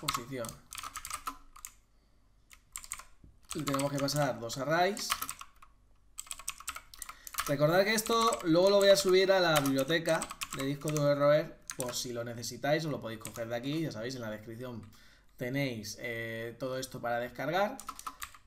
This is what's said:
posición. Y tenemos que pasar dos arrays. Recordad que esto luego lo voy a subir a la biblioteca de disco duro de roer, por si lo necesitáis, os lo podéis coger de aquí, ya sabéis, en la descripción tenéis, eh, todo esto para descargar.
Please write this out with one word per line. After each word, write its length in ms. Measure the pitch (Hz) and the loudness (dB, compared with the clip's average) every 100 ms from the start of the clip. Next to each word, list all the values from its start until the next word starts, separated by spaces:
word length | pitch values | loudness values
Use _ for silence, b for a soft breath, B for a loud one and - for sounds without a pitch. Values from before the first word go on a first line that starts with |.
posición. 460 | 147 - 117 131 110 - - - - - - - - - - - - - _ _ _ _ _ _ _ - _ - - - - - - - - | -4 -4 -4 -8 -8 -10 -14 -14 -12 -12 -12 -10 -10 -12 -14 -20 -20 -20 _ _ _ _ _ _ _ -20 _ -16 -14 -16 -16 -20 -20 -20 -10
Y 100 | 165 | -6
tenemos 260 | 139 139 139 | -2 -2 -2
que 100 | 143 | -2
pasar 380 | 285 147 135 113 | 0 0 0 -2
dos 200 | 117 139 | -6 -4
arrays. 500 | 139 165 185 214 - - - - - - - _ _ _ _ - - - - - - - - B B B B - - | 0 2 2 0 -4 -4 -6 -12 -18 -20 -20 _ _ _ _ -18 -16 -14 -14 -14 -14 -14 -16 B B B B -6 -2
Recordad 380 | 139 151 185 202 | 2 4 6 4
que 80 | |
esto 440 | 220 220 226 226 - | 2 2 2 2 2
luego 260 | 175 170 196 | 4 6 8
lo 60 | 202 | 8
voy 120 | 196 | 8
a 80 | 190 | 8
subir 340 | 190 185 185 | 8 6 6
a 80 | 190 | 6
la 180 | 170 151 | 4 4
biblioteca 580 | 139 135 135 165 165 160 - - - 135 | 4 2 2 0 2 0 -2 -10 -10 -6
de 80 | 135 | -4
disco 240 | 147 160 | -4 -2
duro 160 | 151 143 | 2 4
de 100 | 143 | 6
roer, 500 | 143 151 156 - - - | 6 6 2 -8 -10 -6
por 160 | 123 - | -4 -4
si 160 | 123 | -6
lo 140 | 117 120 | -6 -8
necesitáis, 580 | 117 117 120 139 156 | -8 -10 -4 0 0
os 80 | 156 | 0
lo 80 | 117 | -6
podéis 220 | 110 110 | -6 -10
coger 260 | - 117 113 | -10 -8 -6
de 80 | 120 | -4
aquí, 240 | 139 160 | -4 -2
ya 140 | 151 | -4
sabéis, 220 | 110 123 131 | -4 -6 -6
en 60 | |
la 80 | 110 | -8
descripción 640 | 107 113 113 127 110 101 b b b b - | -8 -10 -12 -10 -12 -14 b b b b -10
tenéis, 600 | 123 139 135 113 101 - | -4 -2 -2 -4 -10 -8
eh, 560 | 123 117 113 113 117 113 | -6 -6 -4 -6 -8 -6
todo 180 | 131 131 | -6 -6
esto 220 | 131 - | -8 -6
para 200 | 120 120 | -4 -2
descargar. 580 | 123 - 135 180 208 269 - B B B B B | -4 -6 -2 0 0 -4 -12 B B B B B